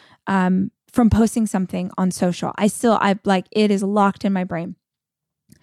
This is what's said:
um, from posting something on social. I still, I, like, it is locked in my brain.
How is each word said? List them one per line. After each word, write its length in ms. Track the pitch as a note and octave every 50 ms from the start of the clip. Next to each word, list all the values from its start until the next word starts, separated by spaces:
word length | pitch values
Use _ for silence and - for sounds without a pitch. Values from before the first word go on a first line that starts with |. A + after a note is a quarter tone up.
| _ _ _ _ -
um, 440 | G3+ G3 F#3+ F#3 F#3 F#3 F#3+ G3 G3 _ _ _ _
from 200 | - - A#3+ G#3
posting 360 | - G#3 A3+ G#3+ - A#3+ A3
something 440 | G3+ - F#3 F#3 - - F3+ F3+ G3 - -
on 140 | F#3 F3+
social. 400 | E3+ - F#3+ F3+ E3+ - F3 - -
I 120 | - G3+ G#3
still, 280 | - - - A#3 G#3 -
I, 160 | - G3+ F#3+ - -
like, 220 | G#3 F#3+ F#3 F3+ -
it 200 | - G#3 G#3+ G#3
is 120 | G3+ G3
locked 420 | G3+ G3 G#3 G#3 G3 G3 F#3+ - -
in 80 | G3
my 120 | G3 F#3 F3+
brain. 320 | F#3 F3+ E3 E3+ F3+ - _ _ _ _ _ _ _ _ _ _ _ _ _ _ _ - _